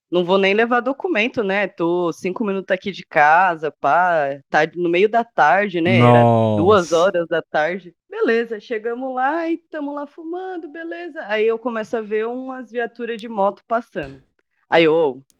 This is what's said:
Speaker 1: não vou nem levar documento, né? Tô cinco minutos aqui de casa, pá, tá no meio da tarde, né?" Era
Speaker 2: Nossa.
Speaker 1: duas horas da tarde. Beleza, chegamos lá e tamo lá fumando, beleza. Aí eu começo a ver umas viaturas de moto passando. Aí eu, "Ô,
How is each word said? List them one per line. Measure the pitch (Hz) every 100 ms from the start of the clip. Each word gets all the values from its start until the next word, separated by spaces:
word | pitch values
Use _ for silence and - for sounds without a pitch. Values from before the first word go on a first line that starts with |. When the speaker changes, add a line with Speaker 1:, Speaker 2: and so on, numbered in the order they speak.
| _
Speaker 1:
não | 175
vou | 175 196
nem | 190
levar | 208 233 247
documento, | 240 277 381 247 226 -
né? | 196 196 190
Tô | - 170 175 170
cinco | - 190 180 208
minutos | 196 185
aqui | 185 208
de | 175 -
casa, | 160 147 165 190 165 156 -
pá, | 143 156 180 165 139 139 -
tá | 151 160 165
no | 175
meio | 170 208
da | 226
tarde, | 233 - 151 185 208 170
né?" | 165 -
Era | 120 120
Speaker 2:
Nossa. | 117 113 110 107
Speaker 1:
duas | 180 214 160
horas | 165 185 180 165
da | 165
tarde. | - 165 156 190 170 - _
Beleza, | 403 392 226 233 214
chegamos | - 226 220 240 262
lá | 254 262 330 330
e | 330 _
tamo | 311 285
lá | 285 285
fumando, | - 320 349 381 359 302
beleza. | 311 330 339 349 311 202
Aí | 214 220
eu | 220
começo | 247 226 214 233
a |
ver | 208 214 220
umas | 254 262 262 220
viaturas | 233 233 233 233 233
de | 226
moto | 220 196 196 -
passando. | 233 - 190 139 135 _ _ _ _ -
Aí | 165 165
eu, |
"Ô, | 160 151 131 -